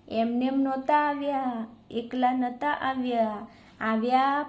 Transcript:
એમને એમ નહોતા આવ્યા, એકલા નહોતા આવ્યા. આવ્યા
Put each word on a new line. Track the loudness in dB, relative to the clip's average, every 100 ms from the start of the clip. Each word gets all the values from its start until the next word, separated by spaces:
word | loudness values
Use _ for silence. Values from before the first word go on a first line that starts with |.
| -6
એમને | -2 0 0 0
એમ | 2
નહોતા | 2 0 2 2
આવ્યા, | 2 0 -2 -2 -2 -4 -8 -14 -10
એકલા | -8 -6 0 2
નહોતા | 2 -2 -2 -2
આવ્યા. | 0 -2 -2 0 0 0 -2 -10 -18 -20 -6
આવ્યા | -2 0 2 4 4 0